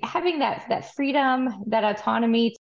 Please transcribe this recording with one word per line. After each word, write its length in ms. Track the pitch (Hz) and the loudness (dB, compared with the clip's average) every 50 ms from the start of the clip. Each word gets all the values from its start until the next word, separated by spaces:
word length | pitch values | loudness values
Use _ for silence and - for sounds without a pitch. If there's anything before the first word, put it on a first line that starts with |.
| - | -6
having 340 | 233 - 349 349 359 330 302 | -6 -4 -2 0 0 0 0
that, 260 | 269 214 - - - - | -2 -2 -2 -4 -4 -4
that 260 | - - - - - | -4 -4 -6 -6 -6
freedom, 720 | - 277 269 269 285 269 262 254 254 254 262 214 196 202 | -4 -2 0 2 2 2 2 2 0 0 -2 -4 -6 -6
that 160 | 214 220 220 208 | -2 0 2 2
autonomy 760 | 214 202 208 - 220 220 226 233 233 226 233 233 226 220 - _ _ | 0 0 -2 -2 0 0 2 2 4 4 4 2 2 0 -4 _ _